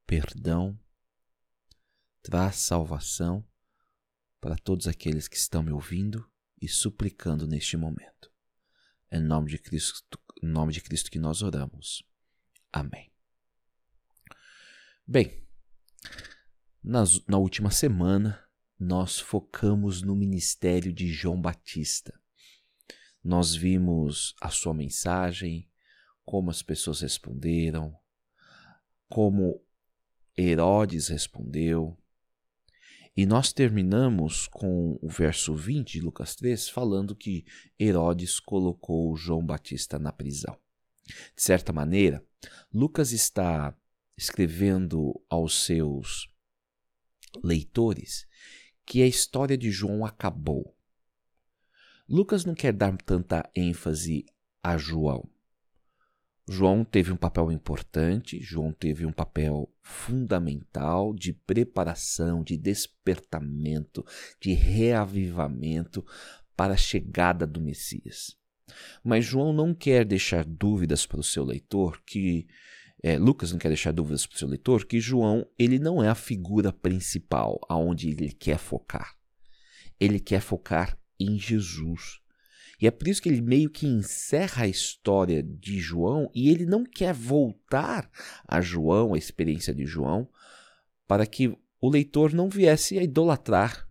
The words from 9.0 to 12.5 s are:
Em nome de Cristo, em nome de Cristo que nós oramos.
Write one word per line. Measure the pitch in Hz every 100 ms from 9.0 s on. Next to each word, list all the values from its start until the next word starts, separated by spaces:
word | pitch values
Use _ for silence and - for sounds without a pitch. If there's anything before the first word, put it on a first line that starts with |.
| -
Em | 82
nome | 78 78 76
de | 76
Cristo, | - 78 - - - - _ -
em | 82
nome | 78 78
de | 80
Cristo | - 80 -
que | 80
nós | 80 82
oramos. | 104 76 69 71 - - - _ _ _ _